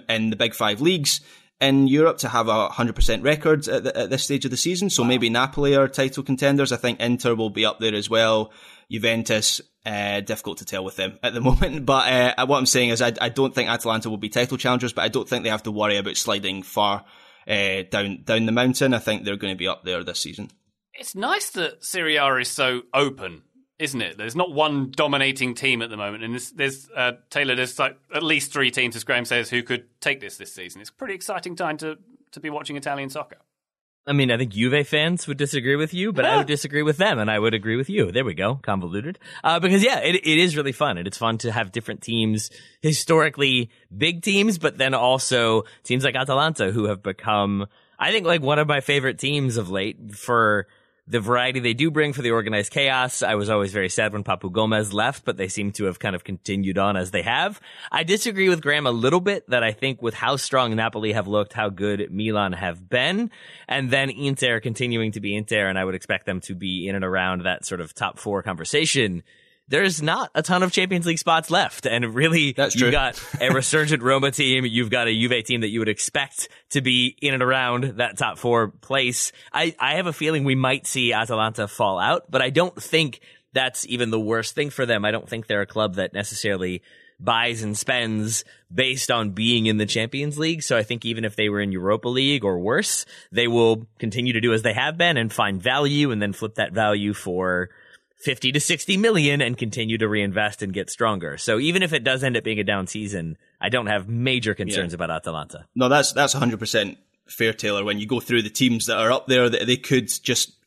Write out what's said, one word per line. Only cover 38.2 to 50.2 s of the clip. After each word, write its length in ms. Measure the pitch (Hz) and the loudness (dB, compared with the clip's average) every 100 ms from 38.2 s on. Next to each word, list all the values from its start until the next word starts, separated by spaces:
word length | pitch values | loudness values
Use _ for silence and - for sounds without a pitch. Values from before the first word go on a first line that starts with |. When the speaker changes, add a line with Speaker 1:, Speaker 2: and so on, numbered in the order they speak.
| 127 | -2
Speaker 3:
we 80 | |
go. 220 | 80 98 135 | 0 -2 -2
Convoluted. 640 | - 98 90 95 139 190 - - | -2 -2 -2 -6 -8 -12 -16 -4
Uh, 160 | - 170 | 0 2
because, 240 | 180 196 | 4 4
yeah, 160 | 220 226 | 4 2
it, 160 | 131 175 | 2 2
it 220 | 151 156 | 4 4
is 180 | 180 151 | 4 2
really 140 | 139 | -4
fun, 260 | 127 147 90 | 0 -2 -2
and 80 | 87 | -6
it's 100 | - | -4
fun 200 | 113 113 | -2 -2
to 120 | 117 | -2
have 200 | 110 101 | -2 -4
different 300 | 117 110 110 | -6 -8 -10
teams, 480 | - 117 110 107 - - - _ | -4 0 2 0 -4 -12 -20 _
historically 880 | 156 151 - 160 156 139 143 127 117 _ _ 95 | -2 0 2 4 4 2 0 0 -2 _ _ -2
big 260 | 156 175 | -2 0
teams, 340 | 208 196 208 175 | 0 2 2 2
but 200 | 156 - | 0 0
then 160 | 131 | 0
also 720 | 131 123 131 - 127 117 110 - - | 2 4 2 2 2 4 4 0 -8
teams 200 | - 127 | -2 0
like 120 | 135 127 | 0 0
Atalanta, 560 | 131 135 156 156 98 | 0 2 2 0 0
who 140 | 110 104 | 0 0
have 180 | 98 | -2
become, 640 | 101 95 - 104 101 101 101 _ _ - | -6 -4 0 2 2 0 -4 _ _ -4
I 120 | 156 | -2
think, 140 | 220 170 | 0 2
like, 160 | 170 | 2
one 180 | 135 147 | 2 2
of 80 | 151 | 2
my 140 | 143 | 0
favorite 380 | 127 143 131 - | 0 0 0 -2
teams 380 | 135 147 131 113 | -2 0 0 0
of 120 | 90 | -2
late 460 | 95 101 - 110 | -2 -4 -6 -14
for 520 | 101 | -10